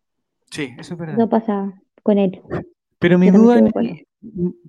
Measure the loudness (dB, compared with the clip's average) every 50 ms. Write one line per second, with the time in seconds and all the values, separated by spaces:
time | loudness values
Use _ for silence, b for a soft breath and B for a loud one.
0 | _ _ _ _ _ _ _ _ _ _ -12 -10 -10 -10 -12 -16 -18 -16 -14 -14
1 | -12 -8 -4 -4 -2 -2 -2 -4 -4 -4 -6 -6 -8 -10 -12 _ _ _ _ _
2 | -4 -2 0 0 0 -2 -4 -8 -12 -12 -10 -10 -10 -12 _ _ _ _ _ _
3 | 0 2 4 4 4 6 6 6 6 6 6 4 2 2 0 -2 -4 -6 -8 -12
4 | -20 _ _ _ -20 -16 -10 -8 -6 -6 -8 _ _